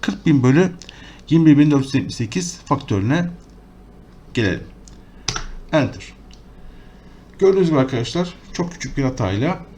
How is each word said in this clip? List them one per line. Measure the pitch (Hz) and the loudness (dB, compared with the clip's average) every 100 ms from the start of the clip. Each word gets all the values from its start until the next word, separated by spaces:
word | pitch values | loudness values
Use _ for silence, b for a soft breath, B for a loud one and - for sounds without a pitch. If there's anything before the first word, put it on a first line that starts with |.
Kırk | - - 175 | -6 -4 0
bin | 147 | 2
bölü | 123 135 185 175 B B B B - | 4 4 2 -2 B B B B 0
yirmi | 160 160 | 4 6
bir | 143 | 6
bin | 151 | 6
dört | 143 135 | 4 2
yüz | 135 | -2
yetmiş | 92 - | -4 -8
sekiz | 117 185 175 - | -6 -4 -6 -10
faktörüne | - 147 - 104 104 160 175 175 - - - - - - - - - | -6 -6 -2 -2 0 -2 -2 -8 -20 -20 -20 -20 -20 -20 -20 -20 -8
gelelim. | - 104 85 - - - - B B B - B B - | -2 -2 -2 -8 -20 -20 -20 B B B -8 B B -2
Enter. | 160 117 - - - - - - - b b b b b b b - | 0 0 -4 -18 -20 -20 -20 -20 -20 b b b b b b b 0
Gördüğünüz | 190 190 175 | 2 4 2
gibi | 151 | 2
arkadaşlar | 131 123 120 170 175 - - | 2 -2 -4 -4 -4 -6 -14
çok | - 175 | -6 -6
küçük | - 135 131 | -6 -8 -2
bir | |
hatayla | 135 131 104 101 143 180 - | -2 -2 -2 0 -2 -4 -10